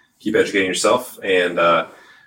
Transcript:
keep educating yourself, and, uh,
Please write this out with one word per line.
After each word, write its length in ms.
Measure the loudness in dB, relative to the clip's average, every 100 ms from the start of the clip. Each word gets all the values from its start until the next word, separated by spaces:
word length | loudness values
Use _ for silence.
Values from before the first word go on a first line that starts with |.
| _ _
keep 160 | -2 0
educating 320 | 2 0 -2
yourself, 500 | -2 0 0 -2 -10
and, 360 | -2 0 0 0
uh, 280 | 2 2 -2 -12 -20 -20